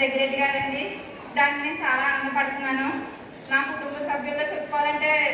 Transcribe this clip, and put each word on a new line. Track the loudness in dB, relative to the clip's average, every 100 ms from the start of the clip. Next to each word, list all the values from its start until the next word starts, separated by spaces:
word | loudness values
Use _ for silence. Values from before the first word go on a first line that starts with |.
జగ్గిరెడ్డి | 2 2 2 2
గారండి. | 2 2 -2 -2 -4 -8 -12 -14 -4 2
దానికి | 2 2
నేను | -2 -2 2
చాలా | 2 2
ఆనందపడుతున్నాను. | 0 0 0 0 0 0 0 0 -4 -6 -12 -14 -16 0
నా | 0 2
కుటుంబ | -4 -6 -4 -2
సభ్యుల్లో | -2 -2 -2
చెప్పుకోవాలంటే, | -2 -2 0 2 2 2 2 4 2